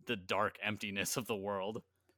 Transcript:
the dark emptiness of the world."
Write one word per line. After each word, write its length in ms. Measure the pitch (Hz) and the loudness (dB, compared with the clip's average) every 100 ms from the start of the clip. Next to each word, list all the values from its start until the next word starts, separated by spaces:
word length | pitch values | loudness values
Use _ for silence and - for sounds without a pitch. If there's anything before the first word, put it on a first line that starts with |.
| - | -4
the 100 | 110 | -2
dark 420 | 92 98 104 - | 2 4 2 2
emptiness 560 | 104 104 104 98 92 - | -2 -2 -2 0 0 0
of 120 | 104 | 0
the 80 | 107 | -2
world." 480 | 98 101 95 110 - _ _ | 0 0 -2 -4 -8 _ _